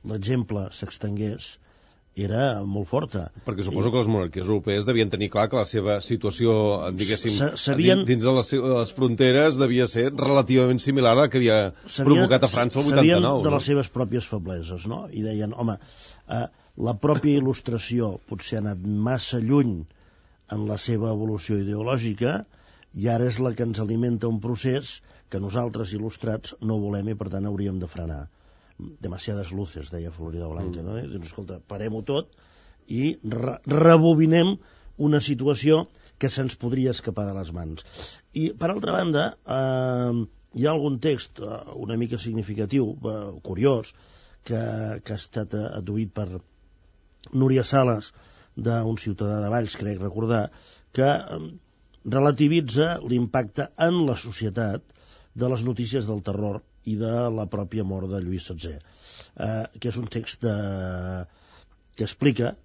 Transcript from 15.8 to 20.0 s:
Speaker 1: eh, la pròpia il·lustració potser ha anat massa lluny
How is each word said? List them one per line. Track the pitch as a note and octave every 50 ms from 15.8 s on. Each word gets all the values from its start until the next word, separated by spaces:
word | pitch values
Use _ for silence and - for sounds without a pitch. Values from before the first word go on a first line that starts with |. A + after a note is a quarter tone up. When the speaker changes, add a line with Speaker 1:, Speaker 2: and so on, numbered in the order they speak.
| - - - - - - - - _ -
Speaker 1:
eh, | - A#2 A#2+ - _ _ _ _ _ - -
la | A#2 A#2+ G2
pròpia | - D3 D3+ C3 - D3+ C#3+ C#3+
il·lustració | C3 C3 B2+ - - B2+ A#2 A2 - - A#2 A#2+ A#2 G#2 F#2 - _ -
potser | - F#2 - - A#2 A2
ha |
anat | G#2 G#2 G2+ F2+ F2+ G#2 G#2 G#2 G#2+ A#2+
massa | C3 B2 - - B2+ A#2+
lluny | A2 A2+ C#3 C#3+ C3+ A#2+ G2 E2 D#2 - _ _